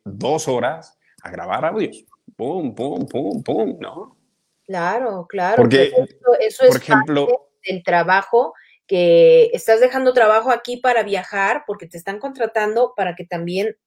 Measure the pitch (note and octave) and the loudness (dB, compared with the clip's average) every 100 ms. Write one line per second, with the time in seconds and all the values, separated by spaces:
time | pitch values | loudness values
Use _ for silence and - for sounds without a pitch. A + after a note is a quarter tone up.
0 | G#2 G2+ B2+ D#3 - B2 A#2+ D#3+ - _ | -18 -8 -4 -4 -4 -4 -4 -6 -16 _
1 | _ _ F2+ F2 F2 A2 D#3 A3 E3+ - | _ _ -18 -14 -6 -4 -4 -4 -6 -10
2 | _ _ - - A#2+ F#3 C#3+ G#2 C3 C4 | _ _ -20 -10 -8 -6 -8 -8 -8 -6
3 | - A#2+ F3 A#3+ - E3+ G#3+ F3 - E3 | -8 -8 -6 -8 -6 -4 -4 -6 -14 -16
4 | G#3 _ _ _ _ _ - F#3 F3 A3 | -20 _ _ _ _ _ -12 -6 -4 -4
5 | B3 F#3+ E3+ G3 F3+ A3+ A#3+ C3+ C#3+ B4+ | -6 -8 -10 -6 0 2 4 4 4 2
6 | - _ B4 A#4+ A4 - B4+ - - A4 | -2 _ 0 2 0 4 4 4 0 0
7 | D#3+ C#3+ C#3+ B4 - _ - F#3 F3+ F3 | 2 0 0 -2 -6 _ -8 -6 0 0
8 | E3+ F#3+ - A#3+ D#4 - _ _ _ F#3 | 2 0 2 0 0 -8 _ _ _ 0
9 | F3 E3+ E3 E3 D#3 F3 - A3 B3+ C4 | 4 6 8 6 6 4 4 4 4 2
10 | B3+ B3+ G#3+ G#3+ B3 A#3+ B3 B3 B3+ A#3+ | 0 4 4 4 2 -2 -4 -4 0 0
11 | G#3 F#3+ F#3 G3+ G3 C#4+ - G3 E3+ E3+ | -2 -6 -6 -4 -2 -2 -6 -12 -12 -14
12 | G3 G3+ C#4 C4 A3+ A3+ G#3 A3 B3 - | -12 -10 -12 -6 -4 -2 -2 0 -2 -2
13 | F#3 F3 F3+ E3+ E3+ F3+ G#3+ - | -6 -6 -10 -8 -6 -4 -6 -8